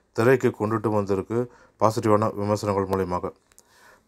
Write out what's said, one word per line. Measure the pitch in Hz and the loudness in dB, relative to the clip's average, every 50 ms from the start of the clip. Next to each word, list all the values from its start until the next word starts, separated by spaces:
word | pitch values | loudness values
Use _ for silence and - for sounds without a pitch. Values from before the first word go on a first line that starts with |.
| _ _ | _ _
திரைக்கு | - 117 113 127 135 123 127 120 | -4 0 4 4 4 4 2 0
கொண்டுட்டு | 117 - 107 104 113 107 104 110 | 0 -2 -2 -2 -2 -2 -2 0
வந்திருக்கு | 107 104 101 95 101 95 90 - 110 120 123 - - - _ _ _ _ | 0 0 0 0 -2 -2 -2 -4 -4 -4 -4 -6 -10 -18 _ _ _ _
பாசிட்டிவான | 101 113 110 117 104 107 104 104 110 104 - | 0 0 2 0 2 4 4 4 2 0 -2
விமர்சனங்கள் | 101 101 104 107 101 107 104 98 98 95 | -4 -2 -2 -2 -2 -2 -2 -2 -2 -2
மூலியமாக. | 92 98 95 92 90 90 87 92 90 - _ _ _ _ - _ _ _ _ _ - - _ _ | -2 -2 -2 -2 -2 -4 -6 -6 -8 -12 _ _ _ _ -20 _ _ _ _ _ -20 -20 _ _